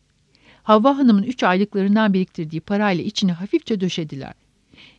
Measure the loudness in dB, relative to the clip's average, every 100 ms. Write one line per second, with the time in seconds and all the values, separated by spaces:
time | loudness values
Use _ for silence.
0 | _ _ _ _ _ _ 2 4 4 4
1 | 4 4 0 -2 0 0 0 -2 0 2
2 | 2 0 -2 -6 -10 -10 -6 -2 0 -2
3 | -4 -2 -2 -2 -4 -4 -2 -4 -4 -4
4 | -10 -10 -14 -18 _ _ _ -20 -20